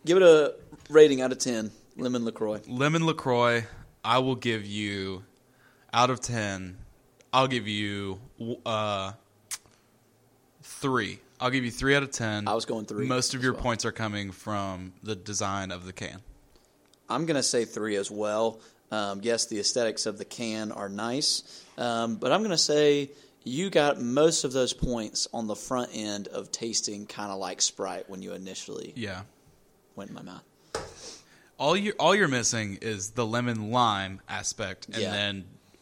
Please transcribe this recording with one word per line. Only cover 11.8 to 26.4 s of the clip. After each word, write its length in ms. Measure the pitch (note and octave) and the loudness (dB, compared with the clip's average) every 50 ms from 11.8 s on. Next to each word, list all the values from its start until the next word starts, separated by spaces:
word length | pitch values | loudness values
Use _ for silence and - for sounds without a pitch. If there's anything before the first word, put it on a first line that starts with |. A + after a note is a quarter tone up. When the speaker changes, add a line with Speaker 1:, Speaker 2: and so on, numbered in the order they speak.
| C3 C3+ C#3+ | 2 2 4
Speaker 2:
out 80 | C#3+ C#3 | 4 2
of 80 | C3+ | -2
ten. 360 | - - A#2 A2 G#2+ G#2 G#2 G2+ | -4 -4 -4 -2 -2 -2 -2 -2
Speaker 1:
I 60 | G#2 | -2
was 100 | A2+ A2 | -2 -2
going 220 | - A#2+ A2+ G#2+ | -4 -6 -6 -6
three 220 | - G#2+ G#2 B2+ B2+ | -6 -6 -4 -2 0
Speaker 2:
Most 260 | B2+ B2+ B2+ - - | 0 0 0 -2 -2
of 80 | B2+ | 0
Speaker 1:
as 20 | B2+ | 0
Speaker 2:
your 80 | C3 B2 | 0 0
Speaker 1:
well. 80 | - | 0
Speaker 2:
points 220 | - B2 A#2 G#2+ - | -2 -2 -2 -2 -2
are 80 | A2+ | -6
coming 400 | - - A2+ G#2+ G#2 G2+ G2+ G2 | -4 -4 -6 -4 -4 -4 -6 -8
from 640 | F2+ - - G#2+ G#2+ G2+ G2 G2 F#2 F2+ F#2 F#2 F#2 - - | -10 -12 -8 -6 -4 -4 -4 -4 -6 -8 -10 -14 -16 -14 -8
the 100 | G#2+ G#2+ | -8 -8
design 540 | F#2 F#2 G#2 G#2 F#2 G#2+ G2 G2 G2 F#2+ F#2+ | -8 -8 -8 -6 -4 -2 -2 -2 -4 -4 -6
of 140 | F2+ F2+ F2+ | -8 -10 -10
the 60 | F#2 | -12
can. 300 | F#2 - G#2+ - - G2+ - - - - _ _ _ - _ _ _ _ _ _ _ _ _ - | -12 -10 -10 -10 -12 -14 -18 -20 -20 -20 _ _ _ -20 _ _ _ _ _ _ _ _ _ -4
Speaker 1:
I'm 160 | A2 C3 E3 | -2 -2 0
gonna 180 | D#3+ D#3+ C3+ A#2+ | 0 0 2 2
say 220 | - - B2 A2+ | 2 2 2 0
three 320 | G#2+ - A2 G#2+ A2 G#2 G2 | 0 -4 -4 -2 -2 0 -2
as 120 | G2+ - | -2 -4
well. 520 | G#2 G#2 G#2+ G#2 G#2 A2 A2+ A2+ A2 A2 - - _ _ _ _ | -4 -4 -2 0 0 2 0 0 0 -4 -14 -20 _ _ _ _
Um, 300 | G#2+ G#2+ G#2 G2+ G2 G2 | -4 -4 -4 -4 -6 -4
yes, 260 | G2+ A2+ A#2 A2+ - - | -2 0 0 0 0 -2
the 120 | A2+ G2+ | -2 -2
aesthetics 460 | G2 - - B2+ A#2 A2 G2+ - - | -2 0 0 2 0 0 0 -2 -4
of 120 | A2+ G2+ - | -4 -6 -6
the 60 | - | -10
can 460 | - - - A#2+ A2+ A2 A2 A2 G#2+ | -12 -10 -8 -6 -4 -4 -4 -6 -6
are 160 | - A2 G2+ G2 | -6 -8 -8 -8
nice, 760 | G2 G2+ A2 A#2 B2 C#3+ D3 - - - - - - - - - - - | -6 -6 -4 -4 -2 -2 0 0 0 -2 -4 -10 -18 -20 -20 -18 -8 -4
um, 380 | B2 A#2+ A#2 A#2 A#2 A#2 A2+ | -2 -2 0 0 -2 -2 -2
but 160 | G#2 - B2+ | -2 0 2
I'm 100 | D3+ F#3+ | 2 2
gonna 160 | A3 G#3+ F3 D#3 | 2 2 2 2
say 540 | - - D3+ D3 D3+ D3 D3 C#3+ C#3+ C3+ - - - - _ _ _ | 2 4 4 6 6 6 6 4 2 -4 -8 -18 -20 -20 _ _ _
you 260 | A2+ B2+ D3 F#3 G3 | -8 -4 -4 -4 2
got 320 | F3+ E3+ D3 D3 C#3 - | 4 4 4 4 2 0
most 420 | B2 A#2+ B2 C#3+ D#3 E3 - - - | -2 -2 2 4 4 4 4 2 -2
of 80 | C#3 | 0
those 220 | B2+ C3+ B2+ A#2+ - | 0 2 0 0 0
points 520 | - - B2+ B2 A#2 A2 G#2+ - - - - - | -2 -2 -2 -2 -4 -4 -4 -4 -4 -6 -4 -4
on 140 | A#2+ A2+ G#2+ | -6 -6 -6
the 80 | G#2 | -6
front 340 | - - - C3+ B2 B2 - A2 | -8 -6 -4 -4 -4 -4 -4 -6
end 340 | G#2+ G#2+ G#2+ G#2 G2+ G2 - | -8 -6 -6 -6 -6 -8 -8
of 240 | - G2+ | -8 -10